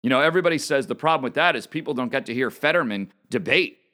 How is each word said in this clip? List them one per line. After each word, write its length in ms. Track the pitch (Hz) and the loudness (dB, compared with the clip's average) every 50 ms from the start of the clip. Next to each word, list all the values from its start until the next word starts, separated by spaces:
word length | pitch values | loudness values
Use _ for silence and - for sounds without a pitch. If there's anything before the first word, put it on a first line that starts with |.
| - | 0
You 60 | 120 | 2
know, 120 | 131 127 | 2 4
everybody 380 | 143 160 165 185 175 175 165 147 | 4 4 2 4 2 2 0 0
says 260 | - - 151 139 123 | -2 0 0 0 0
the 80 | 107 117 | -2 -6
problem 300 | - - 156 165 151 131 | -2 0 0 0 0 0
with 100 | 120 107 | -2 0
that 220 | 143 160 175 156 | 2 2 2 2
is 100 | 120 104 | 0 -6
people 300 | - - 160 151 - 147 | -6 -10 -8 -6 -4 -4
don't 160 | 123 127 120 | -4 -4 -2
get 160 | 127 135 131 | -2 -4 -4
to 60 | - 113 | -4 -4
hear 180 | 123 131 113 | -2 -2 -4
Fetterman 600 | - - - 147 160 175 156 117 104 98 98 95 _ _ _ _ | -4 -2 0 2 2 2 0 0 -4 -4 -6 -8 _ _ _ _
debate 500 | - 123 87 110 131 175 180 110 - _ _ _ | -4 -4 0 2 2 2 2 0 -6 _ _ _